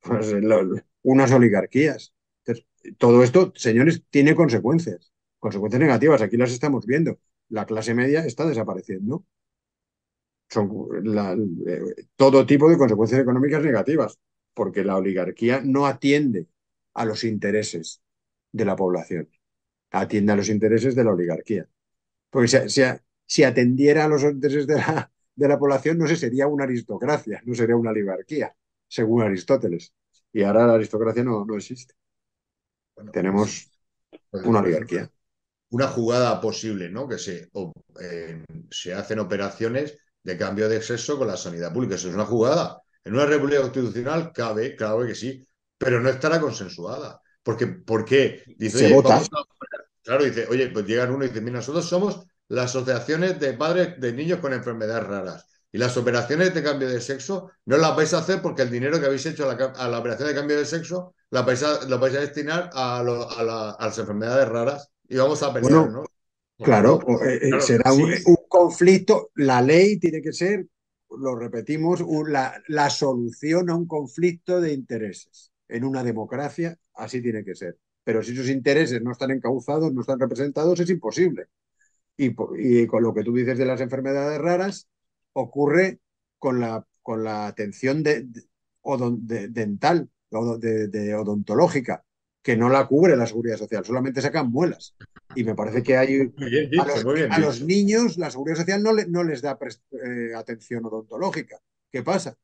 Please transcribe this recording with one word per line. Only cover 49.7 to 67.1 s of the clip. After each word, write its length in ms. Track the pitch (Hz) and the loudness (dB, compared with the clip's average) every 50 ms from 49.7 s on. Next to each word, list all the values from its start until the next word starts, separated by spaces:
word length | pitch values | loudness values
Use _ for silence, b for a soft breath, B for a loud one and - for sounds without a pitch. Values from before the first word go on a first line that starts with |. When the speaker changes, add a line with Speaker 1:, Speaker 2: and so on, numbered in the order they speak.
| - - - _ _ _ | -18 -18 -18 _ _ _
Speaker 2:
Claro, 220 | _ 110 123 139 147 | _ -2 0 2 2
dice, 220 | 131 123 117 113 98 | 0 0 -4 -4 -2
oye, 180 | 120 131 131 123 | 0 0 0 -2
pues 180 | - 110 101 | -2 -6 -4
llegan 260 | 95 110 120 123 123 | -2 0 0 0 0
uno 120 | 127 139 139 | -2 -2 -4
y 40 | 127 | -4
dice, 120 | 123 110 | -4 -6
"Mira, 180 | 110 120 123 123 | -8 -6 -6 -8
nosotros 300 | 110 127 147 175 165 - | -8 -4 -4 -4 -2 -2
somos 380 | 175 180 196 202 185 - - _ _ _ _ _ | -2 0 0 -2 -4 -8 -14 _ _ _ _ _
las 220 | 113 123 127 120 | -4 -4 -4 -2
asociaciones 680 | 127 131 123 131 127 120 - - 156 160 180 185 175 147 | -4 -4 -2 -2 -2 -2 -2 -2 -2 0 0 -2 -2 -2
de 140 | 147 135 | -2 -4
padres 480 | 120 117 147 165 175 180 175 - 170 - | -2 -2 -2 0 2 2 0 0 -2 -6
de 120 | 127 120 | -6 -6
niños 280 | 113 127 151 165 180 175 | -4 -4 -4 -4 -4 -2
con 120 | - 139 | -2 -4
enfermedades 540 | 131 120 - 123 117 113 110 107 113 113 104 | -4 -4 -6 -6 -6 -6 -4 -4 -4 -4 -4
raras. 400 | 95 101 98 92 90 85 - _ _ _ _ _ _ | -6 -6 -8 -8 -8 -12 -14 _ _ _ _ _ _
Y 80 | - 101 | -4 -2
las 180 | 120 120 127 | -2 0 0
operaciones 580 | 127 120 123 120 123 120 - 143 156 185 185 170 | 0 0 2 0 0 0 0 0 2 2 2 0
de 80 | 165 | 0
cambio 260 | 139 147 143 135 135 127 | -2 -2 -2 -2 -2 -4
de 120 | 127 120 | -4 -4
sexo 500 | 113 - 139 131 - - 196 180 180 B B B _ | -4 -6 -8 -10 -6 -8 -8 -8 -8 B B B _
no 100 | - 123 | 0 2
las 180 | 147 160 156 135 | 4 4 4 2
vais 200 | 151 156 151 180 | 2 0 2 0
a 40 | 165 | -2
hacer 220 | - - 190 180 | 0 -2 -2 -2
porque 220 | 185 170 127 - | -2 -6 -2 -2
el 80 | 131 120 | -2 -2
dinero 280 | 120 120 127 143 156 165 | -2 -4 -2 -2 -2 0
que 80 | 139 | 0
habéis 200 | 135 139 135 - | 0 -2 -2 -4
hecho 180 | 165 143 143 147 | -8 -6 -4 -4
a 40 | 135 | -4
la 80 | 127 - | -2 -2
ca-, 160 | 107 107 - | -4 -4 -4
a 120 | - 127 120 | -6 -6 -4
la 100 | 117 117 | -4 -4
operación 300 | 117 123 113 - - 151 | -4 -4 -4 -4 -4 -2
de 60 | 143 | -2
cambio 220 | 139 143 147 147 | -2 -2 0 0
de 80 | 147 143 | 0 0
sexo 500 | - 160 165 165 165 175 180 180 - _ _ _ _ | -2 -4 -8 -6 -6 -8 -10 -10 -12 _ _ _ _
la 120 | - 127 | -2 0
vais 200 | 123 127 127 - | 2 2 0 2
a, 240 | 147 151 151 - 135 135 | 0 0 -2 -2 -2 -2
la 80 | 127 120 | 0 2
vais 160 | 131 135 127 | 2 0 2
a 40 | 139 | 0
destinar 500 | 147 139 - 151 143 147 160 175 175 175 | -4 -4 -6 -8 -6 -4 -4 -4 -6 -6
a 300 | - 131 127 123 123 123 | -6 -4 -4 -4 -2 -2
lo, 280 | 120 120 120 120 120 117 | -2 -2 -2 -4 -6 -8
a 120 | - 117 | -6 -4
la, 280 | 113 113 113 113 110 107 | -4 -4 -2 -4 -6 -8
a 160 | 104 - 117 | -8 -6 -6
las 120 | 110 107 113 | -6 -4 -6
enfermedades 500 | 107 107 104 104 110 117 123 135 135 113 | -6 -6 -4 -4 -4 0 2 2 2 2
raras 420 | 110 120 113 117 143 143 - _ _ _ _ _ | 0 -2 -2 -2 -4 -6 -12 _ _ _ _ _
y 80 | - | 0
vamos 260 | 127 131 143 151 - | 2 2 2 2 0
a 100 | 147 - | -2 -2
pelear", 200 | 127 127 117 127 | -2 0 4 6
Speaker 1:
Bueno, 180 | 143 160 156 117 | 6 6 6 4
Speaker 2:
¿no? 140 | 107 131 151 - _ _ _ _ _ _ _ _ _ _ - | -2 -8 -12 -14 _ _ _ _ _ _ _ _ _ _ 4
Speaker 1:
claro, 340 | 147 120 104 101 123 - - | 4 6 8 8 6 6 6
Speaker 2:
Pues, 220 | - 123 | 4 0